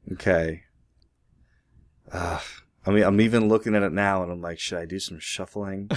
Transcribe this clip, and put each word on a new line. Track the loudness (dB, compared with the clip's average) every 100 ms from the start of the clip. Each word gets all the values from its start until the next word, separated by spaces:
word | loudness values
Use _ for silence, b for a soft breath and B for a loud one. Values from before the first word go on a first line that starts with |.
| -14
Okay. | -2 2 2 2 -6 _ _ _ _ _ _ _ _ _ _ _ _ _ _ -10
Uh, | -6 -4 -6 B B _ _ 2
I |
mean, | 4
I'm | 6 6
even | 4 4 4
looking | 2 2 0
at |
it | 2
now, | 2 2 0
and | -2
I'm | -6
like, | -8 -8
"Should | -6 -6
I | -6
do | -8
some | -8 -10
shuffling?" | -10 -8 -8 -8 -6 -6 -4